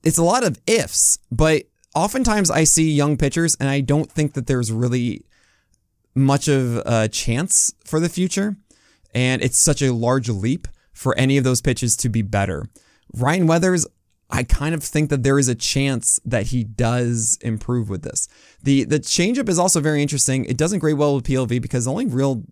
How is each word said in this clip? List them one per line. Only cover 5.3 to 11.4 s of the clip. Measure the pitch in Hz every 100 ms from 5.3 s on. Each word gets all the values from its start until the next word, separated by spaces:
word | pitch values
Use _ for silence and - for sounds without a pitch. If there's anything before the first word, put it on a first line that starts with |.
| _ _ _ _ _ _ _ _
much | - 135 139 -
of | 139 123 117
a | - 113 110
chance | - - 120 185 - - - -
for | 156
the | 170
future. | - 180 - 208 202 _ _ _ _ _ 120
And | 127 131
it's | 123 -
such | - 147
a | 135
large | 120 117 131 117
leap | 101 110 139 - - _
for | - - -
any | 131
of | 139